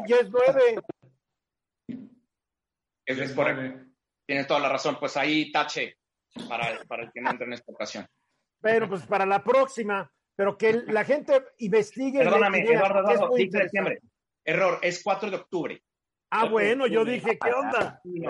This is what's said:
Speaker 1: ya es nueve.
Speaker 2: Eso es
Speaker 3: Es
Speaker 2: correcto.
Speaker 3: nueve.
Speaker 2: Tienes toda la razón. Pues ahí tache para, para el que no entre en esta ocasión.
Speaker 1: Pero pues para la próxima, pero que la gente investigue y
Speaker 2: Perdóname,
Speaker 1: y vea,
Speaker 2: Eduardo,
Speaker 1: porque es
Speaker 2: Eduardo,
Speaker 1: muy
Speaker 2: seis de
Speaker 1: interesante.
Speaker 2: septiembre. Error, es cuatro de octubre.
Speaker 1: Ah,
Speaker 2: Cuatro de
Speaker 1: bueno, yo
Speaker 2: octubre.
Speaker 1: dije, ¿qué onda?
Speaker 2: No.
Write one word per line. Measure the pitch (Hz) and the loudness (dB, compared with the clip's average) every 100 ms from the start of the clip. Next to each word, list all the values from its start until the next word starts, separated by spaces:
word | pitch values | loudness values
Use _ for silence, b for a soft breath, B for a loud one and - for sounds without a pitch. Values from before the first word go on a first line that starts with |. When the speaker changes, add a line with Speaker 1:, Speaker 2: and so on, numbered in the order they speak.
| 202 | 2
Speaker 1:
ya | 240 | 2
es | 202 | 2
nueve. | 247 254 269 240 214 - - _ _ _ _ _ _ _ _ - - - _ _ _ _ _ _ _ _ _ - | 2 4 4 4 2 -8 -16 _ _ _ _ _ _ _ _ -14 -14 -16 _ _ _ _ _ _ _ _ _ -8
Speaker 2:
Eso | 131 | -6
es | 135 | -6
Speaker 3:
Es | 127 | -2
Speaker 2:
correcto. | 147 135 | -2 -2
Speaker 3:
nueve. | 131 - - _ _ _ - | -8 -12 -20 _ _ _ -6
Speaker 2:
Tienes | 139 135 | -4 0
toda | 147 | 0
la | 139 | 0
razón. | 135 156 135 | -2 -2 -4
Pues | 139 143 | -4 -2
ahí | 143 156 147 | 0 -2 -2
tache | 151 147 151 120 - _ _ _ 117 113 | -2 -2 -4 -8 -10 _ _ _ -16 -10
para, | 117 117 110 - | -6 -6 -6 -10
para | 117 | -12
el | 117 | -12
que | 120 | -8
no | 123 | -6
entre | 123 123 | -6 -8
en | |
esta | 117 - | -10 -14
ocasión. | - 107 107 - _ _ _ _ _ | -12 -10 -10 -14 _ _ _ _ _
Speaker 1:
Pero | 220 226 220 | 0 0 0
pues | 190 127 | -6 -4
para | 196 196 | -2 2
la | 196 | 0
próxima, | 202 269 262 - 208 196 165 _ _ - | 4 4 4 0 -4 -4 -6 _ _ -2
pero | 202 196 | 0 2
que | 220 233 208 | 2 2 2
la | 214 | 0
gente | - 294 - 269 - - | 2 0 4 2 2 -8
investigue | 214 214 - - 269 277 | 0 2 2 -2 -2 2
y | |
Speaker 2:
Perdóname, | 254 - 208 381 | 4 4 4 2
Speaker 1:
y | |
vea, | 453 466 | 4 4
Speaker 2:
Eduardo, | 587 605 | 4 2
Speaker 1:
porque | - | 2
es | - | 2
Speaker 2:
Eduardo, | - | 2
Speaker 1:
muy | 247 | 2
Speaker 2:
seis | 185 | 2
de | 180 | 0
Speaker 1:
interesante. | 180 202 180 | -2 -2 -4
Speaker 2:
septiembre. | - _ _ _ _ | -4 _ _ _ _
Error, | - 175 185 170 | -4 0 0 0
es | 175 175 | -4 -4
cuatro | 208 190 214 | -4 -4 -4
de | 180 | -8
octubre. | - 180 127 - _ _ _ _ - | -6 -6 -6 -10 _ _ _ _ -6
Speaker 1:
Ah, | 202 | -2
Speaker 2:
Cuatro | 220 | 0
de | |
Speaker 1:
bueno, | 220 208 262 254 | 2 2 2 2
yo | 226 | 2
Speaker 2:
octubre. | 226 | 0
Speaker 1:
dije, | 247 - 196 | -2 -2 -2
¿qué | 233 | 0
onda? | 247 277 240 - - | -2 -2 -2 -4 -8
Speaker 2:
No. | 180 175 | -12 -8